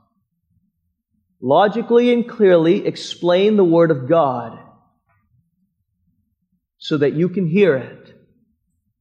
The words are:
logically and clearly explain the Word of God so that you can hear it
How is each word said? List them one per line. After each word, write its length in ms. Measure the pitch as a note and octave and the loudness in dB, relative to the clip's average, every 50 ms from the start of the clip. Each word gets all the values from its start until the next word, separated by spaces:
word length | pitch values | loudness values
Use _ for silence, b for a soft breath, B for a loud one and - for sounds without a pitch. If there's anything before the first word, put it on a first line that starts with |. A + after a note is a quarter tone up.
| _ _ _ _ _ _ _ _ _ _ _ _ _ _ _ _ _ _ _ _ _ _ _ _ _ _ _ _ | _ _ _ _ _ _ _ _ _ _ _ _ _ _ _ _ _ _ _ _ _ _ _ _ _ _ _ _
logically 720 | A#2 B2+ C#3 E3 G3 G#3 G3+ A#3 A3+ - A#3 A#3+ A#3+ A#3+ A#3+ | -4 0 2 2 2 0 0 -4 -4 0 0 2 2 2 0
and 160 | A#3+ A3+ - | 0 -2 -4
clearly 560 | - - G#3+ F#3+ F3+ E3+ D#3+ E3 E3+ C#3 - | -2 0 2 4 4 4 4 2 0 0 -2
explain 720 | - - - - - - - - F3 F3 F3+ G3 G#3+ A3 G#3 | -6 -8 -8 -10 -16 -12 -6 -2 0 0 2 2 2 2 2
the 60 | F#3+ | 2
Word 280 | E3+ E3 E3+ E3+ D#3+ | 2 4 4 2 2
of 160 | D#3+ C#3 C3 B2+ | 0 -2 -2 0
God 500 | E3 E3 D#3 C3+ B2 A#2+ A#2 A#2 A2+ - - - - _ _ _ _ _ _ _ _ _ _ _ _ _ _ _ _ _ _ _ _ _ _ _ _ _ _ _ _ _ _ _ _ _ _ _ _ _ _ _ _ _ | 0 2 2 0 -2 -6 -10 -12 -16 -20 -20 -20 -20 _ _ _ _ _ _ _ _ _ _ _ _ _ _ _ _ _ _ _ _ _ _ _ _ _ _ _ _ _ _ _ _ _ _ _ _ _ _ _ _ _
so 200 | - - D#3+ D3 | -10 -6 -4 -2
that 160 | C#3 C#3 - | -2 -2 -2
you 140 | D3+ F3 F#3 | -2 -4 -4
can 200 | F3+ G3+ F#3+ D#3 | -4 -4 -4 -2
hear 280 | D#3+ G3+ G3+ F3+ C#3+ | 0 2 2 2 0
it 320 | C3 A#2+ - - - - - - _ _ _ _ _ _ _ _ _ _ _ _ _ _ _ _ _ | -2 -4 -12 -18 -20 -20 -20 -20 _ _ _ _ _ _ _ _ _ _ _ _ _ _ _ _ _